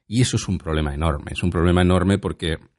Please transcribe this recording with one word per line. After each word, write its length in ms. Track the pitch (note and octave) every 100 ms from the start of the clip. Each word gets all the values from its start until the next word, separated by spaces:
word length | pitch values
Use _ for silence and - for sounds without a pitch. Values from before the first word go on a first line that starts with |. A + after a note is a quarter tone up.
| _
Y 140 | A2
eso 160 | A#2+ G#2+
es 100 | -
un 100 | F2+
problema 380 | D#2+ D#2 D2+ C#2+
enorme. 360 | E2 D2 -
Es 120 | -
un 80 | F2+
problema 300 | E2+ F2 F2
enorme 360 | F2+ F2+ F2+ G2
porque, 400 | F2+ D#2+ E2 D#2 -